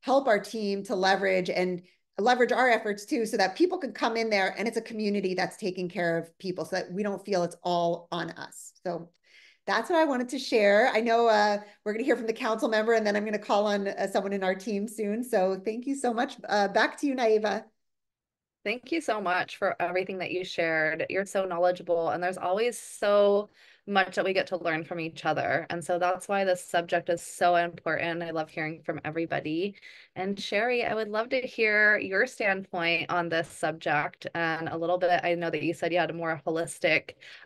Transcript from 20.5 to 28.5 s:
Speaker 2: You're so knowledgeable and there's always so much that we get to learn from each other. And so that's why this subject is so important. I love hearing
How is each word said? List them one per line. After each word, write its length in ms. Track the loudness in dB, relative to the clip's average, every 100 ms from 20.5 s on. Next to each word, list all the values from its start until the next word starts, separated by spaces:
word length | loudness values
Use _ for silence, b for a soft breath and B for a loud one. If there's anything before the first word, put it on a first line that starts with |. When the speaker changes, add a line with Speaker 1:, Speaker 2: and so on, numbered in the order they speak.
| -2 0 2 0 0 -2
Speaker 2:
You're 160 | -4 -2
so 180 | -2
knowledgeable 640 | -2 2 2 2 0 0 0
and 120 | -2
there's 160 | -2 -2
always 400 | -2 0 0 -2
so 720 | -10 -2 4 6 6 4 0 b b b -2
much 300 | 0 2 0
that 80 |
we 80 | 0
get 140 | 0 0
to 100 | -2
learn 260 | -2 -2
from 160 | -4 -6
each 280 | -8 -4 -2
other. 400 | 0 0 -2 -2
And 160 | -6
so 140 | -2 0
that's 280 | 0 -2 -2
why 180 | 0
this 200 | 2 0
subject 460 | 0 -2 0 -2 0
is 100 | -4
so 360 | -6 0 4 4
important. 640 | 2 -4 -4 -2 -2 -4
I 80 | -4
love 180 | -4
hearing 320 | -6